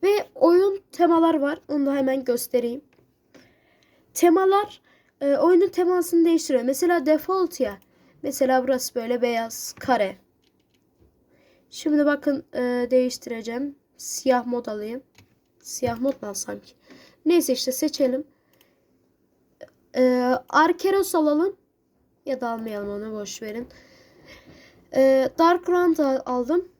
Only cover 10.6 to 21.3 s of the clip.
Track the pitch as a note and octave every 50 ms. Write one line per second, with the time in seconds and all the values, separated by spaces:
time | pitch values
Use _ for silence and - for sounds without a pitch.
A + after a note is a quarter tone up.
10.6 | _ _ _ _ _ _ _ _ _ _ _ _ _ _ _ _ _ _ _ _
11.6 | _ _ - - - D#4 D4+ D4+ D4 C#4+ D4 C#4+ D4 D4 C#4+ C4+ - _ - -
12.6 | B3 B3 B3 B3 B3 A#3+ B3 B3+ B3+ B3+ B3 - - - A#3+ A#3 G#3+ A3 A3+ B3
13.6 | C#4 C#4+ C#4 _ _ _ _ _ - - - - - C4 B3+ B3 A#3+ B3 A#3+ A#3+
14.6 | A#3+ - G#3+ G#3 G#3 G#3+ A#3 C4 - _ _ _ - _ _ _ _ _ _ _
15.6 | _ - - - - A#3+ A#3 A3+ B3 C#4 C4+ - - G#3 G3+ - - - G#3 G3+
16.6 | _ - _ _ _ _ - - - - _ _ _ D#4 F4 F4 D4+ - C4 B3+
17.6 | - - B3+ - - D#4 D4+ - C#4+ B3+ B3 C4 G#3 _ _ _ _ _ _ _
18.6 | _ _ _ _ _ _ _ _ _ _ _ _ _ _ _ _ _ _ _ _
19.6 | - - _ _ _ _ _ - B3+ B3+ B3+ B3 B3 B3 B3+ - - _ - C#4+
20.6 | D#4 E4+ F4 E4+ - F#4+ G4 G4 F#4+ F#4+ - F4 D#4 D4+